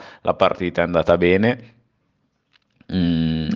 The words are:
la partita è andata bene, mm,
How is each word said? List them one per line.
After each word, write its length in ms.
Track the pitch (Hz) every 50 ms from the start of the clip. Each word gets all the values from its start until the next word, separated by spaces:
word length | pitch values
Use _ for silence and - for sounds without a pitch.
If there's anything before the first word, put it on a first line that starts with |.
| - - - _
la 120 | - 90 87
partita 480 | - 95 87 - - 92 85 78 87
è 40 | 85
andata 320 | 82 85 80 78 87 85
bene, 560 | 87 87 87 92 95 110 117 123 120 - - _ _ _ _ _ _ _ _ _ _ _ _ _ _ _ _ _ _ _ _ _ _ _ - -
mm, 560 | 92 87 85 82 80 80 80 80 80 80 76 73